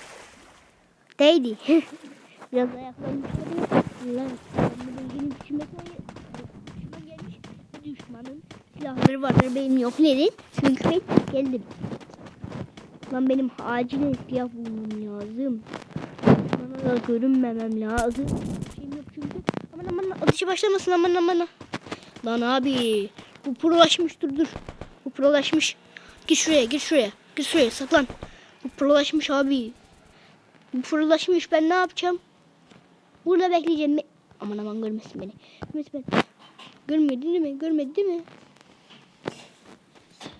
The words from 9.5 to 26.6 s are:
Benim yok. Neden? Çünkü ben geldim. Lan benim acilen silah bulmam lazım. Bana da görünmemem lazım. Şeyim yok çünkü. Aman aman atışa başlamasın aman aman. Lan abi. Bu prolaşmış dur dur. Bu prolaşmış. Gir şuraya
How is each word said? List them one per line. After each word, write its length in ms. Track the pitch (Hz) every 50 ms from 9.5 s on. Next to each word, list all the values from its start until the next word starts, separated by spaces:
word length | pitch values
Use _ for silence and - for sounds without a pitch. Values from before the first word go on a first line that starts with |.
| 247
Benim 220 | 269 269 269 262 262
yok. 160 | 240 247 233 -
Neden? 300 | 311 311 269 262 302 440 - - - - - -
Çünkü 220 | - 277 262 262 - -
ben 120 | 330 359 - - - - - -
geldim. 320 | - 269 277 269 254 233 - - - - - - - - - - - - - - - - - - - - - - - - - - - - - - 269
Lan 160 | 254 262 262
benim 220 | 262 269 269 247 - - 220
acilen 500 | - 240 240 247 247 269 277 285 285 262 - - -
silah 180 | 254 247 247 247 233
bulmam 380 | 233 233 226 220 220 220 214
lazım. 720 | 214 214 214 208 202 202 208 214 220 240 269 277 240 220 220 - - - - - - - - - - - -
Bana 680 | - - - - - - - 247 254 262 262 262 254
da 60 | 247 240 226 -
görünmemem 720 | 240 233 240 269 269 262 254 240 226 226 226 226 220 220
lazım. 440 | 214 214 226 240 226 240 233 240 277 - - - - - - - - - -
Şeyim 160 | - 285 277
yok 140 | 285 294 294 - -
çünkü. 220 | 311 285 294 - 370 359 - - - - - -
Aman 120 | 320 359 370
aman 200 | 349 349 381 381 370 -
atışa 260 | - 302 - - 381 359
başlamasın 440 | 370 349 - 427 392 381 - 359
aman 240 | 359 349 339 370 349
aman. 320 | 359 349 339 370 339 349 339 - _ - - - - - - - - - - - - -
Lan 160 | 226 226 233
abi. 680 | 233 240 262 269 254 285 269 254 240 226 220 208 196 214 - - - - - - -
Bu 80 | 285 247
prolaşmış 680 | - - 320 339 339 330 311 - - 349 311 - -
dur 160 | - 294 277 285
dur. 100 | 330 - - - - - - - - - - - _
Bu 40 | 269
prolaşmış. 680 | - - 262 285 294 285 277 - - 311 - - - - - - - - - - - - - -
Gir 80 | 320
şuraya 280 | - - 320 320 294